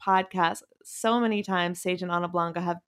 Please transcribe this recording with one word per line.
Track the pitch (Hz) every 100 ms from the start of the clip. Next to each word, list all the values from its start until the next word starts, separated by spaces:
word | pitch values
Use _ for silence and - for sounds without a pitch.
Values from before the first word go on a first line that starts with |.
podcast. | - 190 190 185 170 - - _
So | - - 226 240
many | 233 208
times, | 208 185 175 180
Sage | 185 180
and | 180
Ana | 175 175
Blanca | 175 170 170
have | 175 170